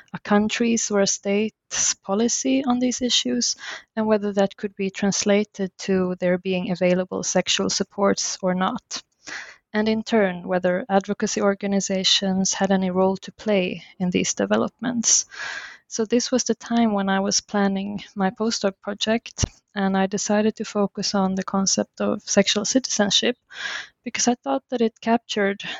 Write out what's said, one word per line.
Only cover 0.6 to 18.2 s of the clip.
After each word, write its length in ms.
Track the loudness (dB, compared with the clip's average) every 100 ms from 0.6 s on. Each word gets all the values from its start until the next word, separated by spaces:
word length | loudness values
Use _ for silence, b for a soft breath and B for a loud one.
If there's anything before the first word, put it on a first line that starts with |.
| 2 2 2
or 100 | 2
a 60 | 2
state's 880 | 0 0 0 -2 -6 _ -2 -2
policy 680 | -2 -2 0 2 0 0 0 2
on 140 | 0
these 200 | 0 0
issues 560 | 0 0 0 0 -2 -4 B B B -2
and 100 | 2
whether 240 | 2 2
that 240 | 0 0 0
could 180 | -8 -4
be 140 | -4
translated 840 | 0 0 2 4 2 2 -4 -6 -4
to 380 | 0 0 0 0
there 160 | 0 0
being 340 | 0 -2 -2
available 520 | 2 4 2 0 -4
sexual 480 | 0 0 0 0 0
supports 680 | -2 -4 0 2 2 -2 -2
or 120 | -2
not. 480 | 0 -2 -4 -10 -14 -14 _ B B B B _
And 180 | -2 0
in 140 | -2
turn, 440 | 0 2 2 0 -2
whether 380 | 0 2 0 2
advocacy 540 | 0 0 -2 -2 0
organizations 1120 | 0 0 -2 -2 0 -2 2 2 2 0 0
had 160 | 0 2
any 200 | 2 2
role 280 | 2 2 0
to 140 | -8
play 500 | -8 0 0 0 -6 -14 -4
in 100 | 0
these 240 | 2 0
developments. 960 | 0 0 0 0 -4 -4 -2 2 0 0 B B B B B B
So 200 | -6 0
this 260 | 0 2
was 120 | 0
the 100 | 0
time 400 | -4 0 2 2
when 160 | 2 0
I 100 | 0
was 220 | 0 -2
planning 600 | -2 0 0 0 -4 -8 -10
my 160 | -2